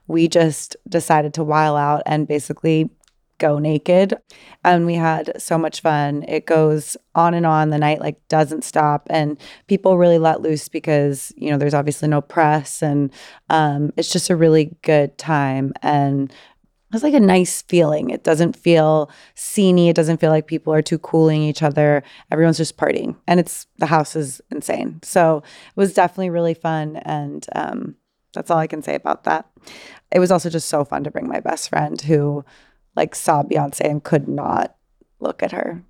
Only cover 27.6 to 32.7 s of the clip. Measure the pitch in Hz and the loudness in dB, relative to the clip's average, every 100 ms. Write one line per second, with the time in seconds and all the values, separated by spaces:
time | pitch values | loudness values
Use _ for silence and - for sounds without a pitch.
27.6 | 151 - - - _ _ _ - - 165 | -6 -8 -10 -14 _ _ _ -12 -2 -2
28.6 | 160 156 - 73 73 - - 160 - _ | -2 -6 -6 -6 -4 -4 -2 -4 -4 _
29.6 | - - - - - 185 180 180 170 160 | -20 -20 -20 -20 -2 2 4 2 0 -6
30.6 | - 151 143 71 151 - - - - 160 | -4 -4 -2 -6 -6 -8 -6 -6 -4 -6
31.6 | - 151 151 156 143 151 147 147 - _ | -4 -4 -2 -6 0 0 0 -4 -10 _
32.6 | _ | _